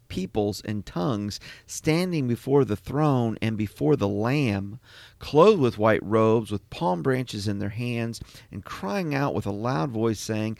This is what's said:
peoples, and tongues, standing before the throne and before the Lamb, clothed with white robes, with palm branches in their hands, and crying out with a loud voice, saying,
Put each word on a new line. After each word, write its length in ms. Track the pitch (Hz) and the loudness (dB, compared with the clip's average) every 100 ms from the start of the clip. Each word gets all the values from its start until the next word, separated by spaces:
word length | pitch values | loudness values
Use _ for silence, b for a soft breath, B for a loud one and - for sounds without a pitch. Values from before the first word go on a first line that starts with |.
| - | -10
peoples, 520 | - 185 110 104 101 | -8 -4 -2 -2 -2
and 240 | - 104 - | -6 -6 -6
tongues, 540 | 165 170 107 104 - B B - | -4 -2 -2 -4 -8 B B -16
standing 640 | - 156 160 180 165 123 | -6 0 0 0 -2 -2
before 360 | 117 - 143 | -2 2 2
the 120 | 117 104 | 2 0
throne 600 | - 139 151 131 117 - | -4 0 2 2 0 -2
and 160 | 113 107 | -4 -2
before 380 | 107 - 147 147 | -6 -2 0 2
the 120 | 101 | 2
Lamb, 720 | 101 113 147 127 98 101 117 B B B B | 0 0 0 0 -2 -4 -12 B B B B
clothed 420 | - 147 196 208 | 2 8 8 8
with 200 | 123 104 | 4 4
white 240 | 107 110 | 4 4
robes, 480 | 95 110 110 113 104 | 2 4 4 4 0
with 180 | 104 - | -6 -8
palm 320 | - 175 180 | -4 -2 0
branches 460 | 139 131 123 107 104 | 0 -2 -4 -6 -4
in 100 | 101 | -4
their 120 | 101 | -4
hands, 520 | 104 120 117 117 113 B B B | -6 -6 -4 -4 -6 B B B
and 120 | 101 | -16
crying 520 | - - 190 202 165 139 | -12 -10 -6 -4 -2 0
out 180 | 139 | 0
with 140 | 85 104 | -2 -4
a 40 | |
loud 380 | 101 120 143 156 | -4 -2 -2 -2
voice, 300 | 110 113 107 | 0 0 0
saying, 360 | - 110 110 110 | -4 -4 -4 -6